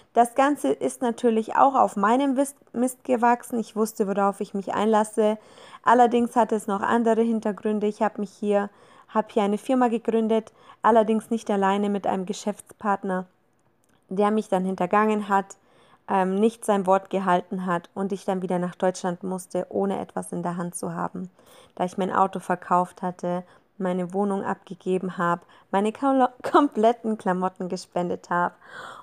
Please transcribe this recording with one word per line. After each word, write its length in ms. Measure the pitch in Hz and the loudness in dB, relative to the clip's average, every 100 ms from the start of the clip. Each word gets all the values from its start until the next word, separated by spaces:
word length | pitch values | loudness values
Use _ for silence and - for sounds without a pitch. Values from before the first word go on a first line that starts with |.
| _ | _
Das 200 | 233 240 | 2 2
Ganze 340 | - 277 285 269 | 4 2 2 0
ist 340 | - 269 - | -2 -4 -2
natürlich 520 | 240 226 240 220 220 | -4 0 2 2 0
auch 200 | - 269 | 4 4
auf 220 | 269 202 202 | 6 2 2
meinem 400 | 202 254 277 254 | 2 2 2 0
Wist-, 200 | 277 - _ | -2 -4 _
Mist 320 | 233 254 - | -2 -2 -2
gewachsen. 560 | - 247 240 240 - 240 | -4 2 2 2 -2 -6
Ich 160 | 214 208 | -6 -2
wusste, 320 | 220 - 196 | -4 -2 -2
worauf 320 | 202 196 196 | 0 0 -2
ich 140 | 196 | -6
mich 200 | 202 190 | -6 -4
einlasse. 640 | - 208 214 214 - 214 214 - - - - | -2 2 2 2 2 0 0 -8 -20 -20 -4
Allerdings 500 | - 247 240 240 240 | 4 6 6 4 2
hatte 220 | 247 220 220 | 2 2 0
es 100 | 214 | -2
noch 140 | 202 | -4
andere 420 | - 233 226 220 | 0 2 2 2
Hintergründe. 640 | 233 220 220 190 214 214 208 | 2 0 -2 -4 -4 -2 -2
Ich 160 | 208 | 0
habe 180 | 208 - | -2 -2
mich 120 | 202 | -8
hier, 360 | - 208 202 202 - - - _ | -6 0 0 0 -8 -20 -20 _
habe 200 | 220 214 | -4 -2
hier 140 | 233 | 0
eine 140 | 202 208 | 0 0
Firma 300 | - 262 247 | 0 2 2
gegründet, 640 | 226 - 226 220 220 220 _ - - | 0 0 0 2 0 -2 _ -20 -2
allerdings 480 | 214 233 214 220 - | 4 6 4 0 0
nicht 200 | 226 - | -6 -2
alleine, 380 | 202 196 202 202 | 0 2 2 0
mit 180 | 202 - | -2 -2
einem 200 | 196 185 | -2 -4
Geschäftspartner, 1000 | 202 - 196 - - 214 196 196 185 180 _ _ _ _ _ _ _ _ | -6 -6 -8 -14 -8 -4 -2 -2 -6 -6 _ _ _ _ _ _ _ _
der 220 | 190 208 | 0 0
mich 160 | 214 208 | 0 0
dann 160 | 190 | -2
hintergangen 640 | 185 190 180 208 214 214 208 | -2 -2 0 2 2 0 0
hat, 280 | 196 196 - _ _ _ _ - | -2 -2 -12 _ _ _ _ -4
ähm, 260 | 196 185 | 0 0
nicht 300 | 190 226 - | 2 0 0
sein 220 | - 202 185 | 0 0 4
Wort 240 | 190 190 | 2 2
gehalten 560 | 190 190 180 - 190 185 | -4 2 0 0 -6 -4
hat 240 | 175 - | -4 -4
und 160 | - 196 | -6 -6
ich 140 | 196 | -4
dann 180 | - 185 | -4 -4
wieder 160 | 185 180 | -2 -2
nach 160 | 180 | -4
Deutschland 480 | - 185 185 185 175 | -2 -2 -2 -6 -6
musste, 440 | 190 185 - 180 - | -8 -8 -6 -8 -4
ohne 320 | - 196 196 | -2 -2 -4
etwas 320 | 185 - 180 | -6 -10 -8
in 100 | 180 | -6
der 140 | 175 175 | -6 -6
Hand 180 | 175 | -8
zu 180 | - 185 | -8 -8
haben, 380 | 170 175 185 185 - - - - - | -6 -8 -8 -14 -16 -20 -20 -20 -6
da 80 | |
ich 120 | 180 - | -6 -2
mein 160 | 185 | -2
Auto 280 | - 190 190 | 0 0 -2
verkauft 640 | - 180 - 180 180 - | -6 -6 0 0 0 -6
hatte, 420 | 180 180 180 180 180 - _ - | -8 -6 -6 -6 -8 -20 _ -6
meine 340 | 185 185 180 | -4 -2 -4
Wohnung 320 | 190 202 196 | -2 -2 -2
abgegeben 720 | - 196 - 180 185 185 185 180 | -4 -8 -10 -12 -4 -4 -4 -4
habe, 260 | 175 175 - - _ | -2 -2 -6 -20 _
meine 220 | 190 214 | -2 -2
kolo-, 360 | 220 277 269 254 - | -2 0 2 2 0
kompletten 760 | - 330 285 - 220 240 226 214 | 0 2 2 2 2 2 -4 -4
Klamotten 520 | 190 180 185 185 185 | -2 -2 -4 -6 -8
gespendet 600 | 185 - 175 175 185 - | -8 -8 -6 -4 -6 -4
habe 260 | 175 175 - - - - - | -2 -2 -4 -18 -18 -16 -18